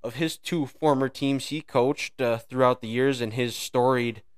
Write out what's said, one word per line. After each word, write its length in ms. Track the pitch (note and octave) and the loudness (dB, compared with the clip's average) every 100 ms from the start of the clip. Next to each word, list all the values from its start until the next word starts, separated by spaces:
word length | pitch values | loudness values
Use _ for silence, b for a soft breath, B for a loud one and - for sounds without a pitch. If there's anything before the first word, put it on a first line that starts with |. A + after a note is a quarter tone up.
of 120 | A#2+ A#2+ | -10 -4
his 220 | D#3+ - | -6 -6
two 300 | - F3 C3+ | -4 -4 -4
former 420 | - D#3 C3+ C3 | 0 2 2 0
teams 380 | - C#3 C3+ - | -2 -2 -2 -4
he 140 | D3+ | -8
coached, 600 | - B2+ B2+ D3 - - | -2 2 2 0 -6 -2
uh, 160 | A#2+ A#2 | -2 -2
throughout 440 | - B2+ B2+ B2+ | -4 2 2 2
the 60 | A2 | -2
years 320 | A#2 C3+ B2+ | 0 0 0
in 120 | A#2 | -4
his 240 | A#2+ B2 - | -2 -4 -4
storied 640 | - B2+ B2 B2+ A#2+ A2+ - | -2 2 2 2 -2 -6 -16